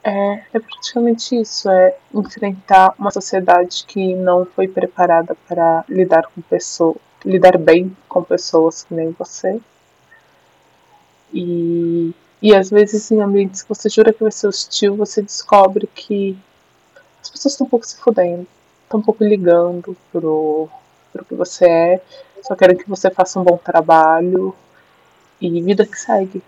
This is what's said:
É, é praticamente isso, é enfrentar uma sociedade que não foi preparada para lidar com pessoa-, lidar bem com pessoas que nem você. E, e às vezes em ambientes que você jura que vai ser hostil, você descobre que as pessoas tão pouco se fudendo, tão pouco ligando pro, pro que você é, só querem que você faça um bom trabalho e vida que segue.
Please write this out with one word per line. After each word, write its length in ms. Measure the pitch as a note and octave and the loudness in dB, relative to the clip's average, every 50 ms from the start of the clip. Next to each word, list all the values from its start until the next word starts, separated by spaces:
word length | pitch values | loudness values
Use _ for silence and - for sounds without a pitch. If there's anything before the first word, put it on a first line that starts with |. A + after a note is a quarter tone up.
É, 420 | _ G#3+ G3+ G3 G3+ G3+ G3+ G#3+ - _ - | _ -4 -4 -2 -2 -4 -4 -6 -12 _ -8
é 60 | A3+ | -8
praticamente 720 | A3 - - - - - - A#3+ A#3 A#3+ A#3 A#3 - - B3+ | -8 -8 -20 -14 -14 -8 -4 -2 0 0 0 -2 -4 -4 -4
isso, 340 | A#3+ A3 - - - - G3+ | -4 -4 -4 -8 -6 -2 2
é 280 | F#3+ F#3 F#3 F#3 F#3 - _ _ - | 4 4 4 4 2 -2 _ _ -8
enfrentar 800 | G#3+ G3+ - - - G#3 G3+ G3 F#3+ _ - G3+ F#3+ F#3 F#3+ - | -8 -8 -8 -10 -8 -8 -8 -8 -10 _ 4 6 6 6 6 2
uma 140 | - G3+ G3+ | -2 -6 -6
sociedade 760 | - G3+ F#3+ - - F#3+ F#3 F3+ F3+ F3 F3+ F3+ - - - - | -6 -6 -8 -4 -4 -2 2 4 4 2 2 0 -6 -12 -12 -8
que 260 | - G3+ F#3+ F#3 F#3 | -6 -4 -2 -2 -2
não 320 | F#3 F#3 F3+ F3+ F3+ F3+ | -2 0 2 2 2 0
foi 220 | F3+ _ - F#3+ F#3+ | -2 _ -4 -4 -4
preparada 680 | F#3+ F#3 F3+ F3+ _ - F3+ F3+ E3+ E3 E3 E3+ - _ _ _ | -2 -4 -6 -6 _ -2 0 2 2 0 0 -2 -10 _ _ _
para 360 | F3 E3+ E3 E3 E3 E3 - - | -4 0 0 2 0 0 -4 -4
lidar 400 | - F#3 F#3 F3 E3+ E3 E3 - | -2 -2 2 2 2 2 2 -2
com 120 | _ - | _ -20
pessoa-, 520 | E3 _ - E3+ - - - - E3+ E3 D#3+ - _ _ _ _ - | -8 _ -6 -6 -6 -8 -4 -2 0 0 0 -4 _ _ _ _ -4
lidar 340 | F#3+ F#3+ F3+ E3+ F#3 F#3 F3+ | -2 0 6 6 6 6 6
bem 380 | D#3 D#3 D#3+ F3 F#3 F#3+ F#3 _ _ _ | 4 4 4 4 2 -4 -10 _ _ _
com 140 | - F#3 | -4 -4
pessoas 600 | E3+ _ F3+ F3+ - - - E3 D#3+ E3 E3 - - | -2 _ -6 -6 -4 -2 0 2 2 2 -2 -6 -16
que 100 | _ E3+ | _ -8
nem 160 | E3 D#3+ E3 | -6 -6 -8
você. 500 | E3+ _ F3+ - - - - F#3 G3 A#3 A3+ _ _ _ _ _ _ _ _ _ _ _ _ _ _ _ _ _ _ _ _ _ _ _ _ _ _ _ _ _ _ _ _ _ - | -8 _ -14 -14 -14 -8 -6 -6 -6 -6 _ _ _ _ _ _ _ _ _ _ _ _ _ _ _ _ _ _ _ _ _ _ _ _ _ _ _ _ _ _ _ _ _ _ -10
E, 800 | F#3 F3 F3 F3 E3+ E3+ E3+ E3+ E3+ E3+ E3+ E3+ E3+ E3+ E3 E3+ _ _ _ _ _ | -8 -6 -6 -6 -4 -4 -4 -4 -2 -2 -2 -2 -4 -4 -6 -8 _ _ _ _ _
e 140 | - G#3+ G#3 | 4 4 4
às 160 | F#3+ F#3+ F#3+ | 4 4 2
vezes 400 | G#3 G#3 G#3 G3+ G#3+ G#3 G#3 - | 2 2 2 2 -2 -6 -2 0
em 100 | A3+ G#3+ | 0 0
ambientes 420 | G3+ G3 G3 G3+ G3 F#3+ F#3+ - | 0 0 0 0 0 -2 -6 -14
que 60 | - _ | -12 _
você 200 | G#3+ - - G#3+ | -12 -6 -6 -2
jura 240 | - A3 A3 A3+ | 2 4 4 4
que 100 | G#3+ - | 2 0
vai 80 | A3 G#3+ | -4 -4
ser 160 | G#3 - - | -4 -2 -4
hostil, 480 | G3+ F#3+ - - - - - G#3+ G3+ G3+ | -4 -4 -4 -10 -8 -4 -2 -2 -2 0
você 260 | G#3 G#3 G3+ - A3 | -2 -6 -4 -4 -6
descobre 680 | G3+ G3+ - - - - G#3 G3+ G3 F#3+ G3 G#3 G#3 - | -6 -6 -12 -14 -2 2 4 4 4 4 2 -4 -6 -6
que 500 | _ - - _ G#3+ G3+ G3 G3 F#3+ F#3+ _ _ _ _ _ _ _ _ _ _ _ _ _ _ _ _ | _ -20 -10 _ -6 -4 -4 -6 -6 -10 _ _ _ _ _ _ _ _ _ _ _ _ _ _ _ _
as 80 | _ - | _ -20
pessoas 280 | _ - - C#4 - | _ -4 -4 -4 -2
tão 100 | - C4 | -2 -4
pouco 180 | B3 - A3+ A#3 | -2 -2 -4 -4
se 120 | - - | -6 -20
fudendo, 500 | _ - B3 G#3+ G3 F3+ F3 F3 F3 F3+ _ _ _ _ _ _ _ _ _ | _ -2 -2 0 0 -2 -2 -4 -8 -12 _ _ _ _ _ _ _ _ _
tão 140 | - G#3+ | -6 -2
pouco 220 | G#3 A#3 A3 - G#3+ | -2 -2 0 0 0
ligando 720 | G#3 G#3 G3 F3+ F3 E3+ E3+ E3+ F3 F3 F3 E3+ - F#3 _ _ _ | 0 0 2 2 2 4 4 2 0 -4 -8 -12 -14 -18 _ _ _
pro, 560 | - F3 E3 D#3+ D#3 D#3 D#3 D#3 D3+ D#3 D#3+ D#3 - - _ _ _ _ _ _ | -8 -6 -4 -2 -2 -2 -2 -2 -2 -4 -6 -8 -12 -20 _ _ _ _ _ _
pro 120 | _ - - | _ -18 -14
que 100 | _ - | _ -8
você 340 | - F3+ - - - F#3 E3+ | -8 -8 -8 -2 2 2 4
é, 340 | E3 E3 E3 F3 F#3 F#3 F#3 _ - - - _ _ G3 | 4 4 4 2 2 0 -2 _ -20 -20 -20 _ _ -6
só 120 | - - G3 | -4 -4 2
querem 220 | - G3 F3+ F3+ | 4 4 4 4
que 120 | F3+ - G3+ | 2 -2 -10
você 220 | G3 - - F#3+ | -8 -2 -2 -2
faça 300 | F#3 - F#3 F#3 - F#3+ | 0 0 -2 -2 -2 0
um 20 | |
bom 140 | F3+ F3+ F3 | 2 2 2
trabalho 1000 | F3 _ - - E3+ D#3+ E3 E3 D#3+ D#3+ D#3+ D#3+ E3 F3 F3+ F#3 F#3 F#3+ F#3+ F#3+ _ _ _ _ _ _ _ _ _ _ _ _ _ _ _ _ _ | 2 _ 0 0 0 2 4 4 4 4 4 2 2 0 0 -2 -2 -4 -4 -8 _ _ _ _ _ _ _ _ _ _ _ _ _ _ _ _ _
e 200 | - F3 E3+ F3 | -6 -4 -4 -2
vida 240 | E3+ F#3 G3+ G3+ G#3+ | 0 0 0 0 0
que 140 | A3 - - | -2 -4 -16
segue. 420 | - - - G3+ F#3+ F#3+ F#3+ F#3 _ | -4 -2 -2 -2 -2 -4 -8 -16 _